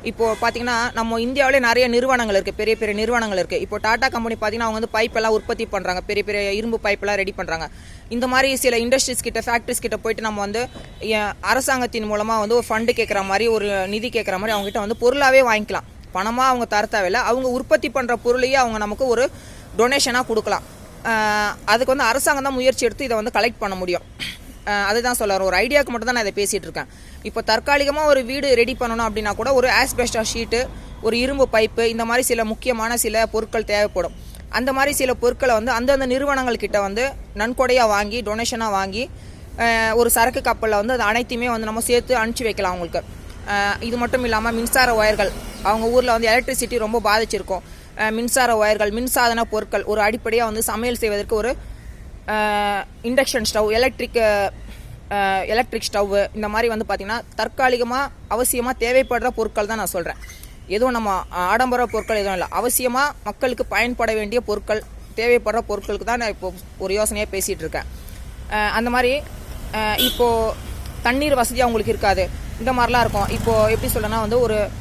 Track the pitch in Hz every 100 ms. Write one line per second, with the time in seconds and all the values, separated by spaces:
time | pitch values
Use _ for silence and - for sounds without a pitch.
0 | - 220 226 220 233 233 240 233 240 226
1 | 226 226 233 269 262 277 247 233 254 240
2 | 262 254 220 196 196 190 214 220 220 208
3 | 220 240 220 190 170 175 190 208 214 233
4 | 269 240 226 220 214 226 226 220 226 220
5 | 226 226 220 214 - 226 226 202 185 180
6 | 180 208 202 202 202 202 226 226 214 202
7 | 202 202 190 202 180 165 151 - - -
8 | - 233 254 254 269 262 262 233 233 269
9 | 269 247 233 226 220 240 - 240 233 214
10 | 226 220 220 208 202 214 247 - - -
11 | 208 214 208 - 185 233 262 262 240 240
12 | 214 208 214 226 208 240 220 220 226 240
13 | 226 202 190 196 233 220 202 196 185 208
14 | 240 226 208 185 214 214 202 226 202 226
15 | 240 277 269 262 247 214 208 190 - -
16 | - 185 202 240 262 254 226 208 214 220
17 | 185 220 214 247 254 247 - 311 311 277
18 | 240 240 240 247 254 269 247 220 208 208
19 | 262 226 269 - - - - 185 233 285
20 | 277 240 247 214 214 190 - - - -
21 | 233 220 214 208 208 - - 226 254 269
22 | 240 254 330 285 269 262 254 254 233 208
23 | 269 226 220 226 226 220 208 185 180 175
24 | - - - - - - - 202 202 220
25 | 247 247 214 190 190 180 233 - - 240
26 | 226 240 208 196 202 196 160 - 147 -
27 | - - 214 226 226 226 233 285 285 294
28 | 302 277 240 277 285 247 233 254 240 226
29 | 226 208 214 202 233 269 247 208 262 -
30 | 240 233 220 233 226 226 - - - -
31 | 143 233 254 277 254 220 220 - 226 226
32 | 226 240 254 233 220 220 254 233 226 240
33 | 220 214 220 220 220 233 208 208 208 185
34 | 170 175 - - - 214 254 269 285 285
35 | 262 247 233 247 254 220 233 226 247 277
36 | 262 254 285 269 247 226 208 208 196 202
37 | 269 269 - 202 220 247 254 254 226 202
38 | 208 233 208 214 233 240 226 196 196 196
39 | 262 - - - - - 233 226 220 226
40 | 240 233 233 262 247 226 220 208 214 254
41 | 208 226 247 240 247 233 220 220 226 240
42 | 240 247 220 226 226 208 190 180 170 175
43 | - - - - - 202 202 202 226 240
44 | 240 254 247 220 226 226 233 269 247 226
45 | 214 214 196 - - - 190 220 226 247
46 | 247 226 226 233 254 254 233 240 214 233
47 | 208 214 220 208 185 185 - - - -
48 | 220 220 240 269 247 220 214 214 208 214
49 | 254 262 240 233 226 214 208 208 - 214
50 | 208 220 233 226 226 214 226 220 247 240
51 | 220 202 208 220 220 285 - - - -
52 | - - - 214 214 208 208 202 - -
53 | 233 254 262 254 214 220 214 220 254 -
54 | 247 240 220 208 196 - - - - -
55 | - 202 196 190 180 220 247 226 - 208
56 | 202 202 196 214 214 214 233 220 220 196
57 | 196 233 - - 226 - 262 247 233 254
58 | 277 - - 214 254 254 240 262 233 262
59 | 269 240 240 226 220 - 208 220 185 185
60 | 165 - - - - - - 190 254 240
61 | 214 185 - 175 180 220 254 247 247 220
62 | 202 220 196 190 156 170 233 254 254 247
63 | 294 - 311 - 262 233 - 196 240 233
64 | 226 220 208 240 226 208 - 214 - -
65 | - - 233 240 220 220 226 208 202 202
66 | 190 240 226 180 185 180 - - 185 202
67 | 214 208 214 196 185 185 160 151 - -
68 | - - - - - 214 208 214 233 247
69 | 247 285 285 - - - - 214 214 208
70 | 247 - 240 226 220 - - - - -
71 | 233 262 294 269 233 240 247 226 214 214
72 | 208 190 175 - - - 233 247 240 240
73 | 226 208 202 214 - 220 214 220 262 247
74 | 208 220 214 240 233 214 202 -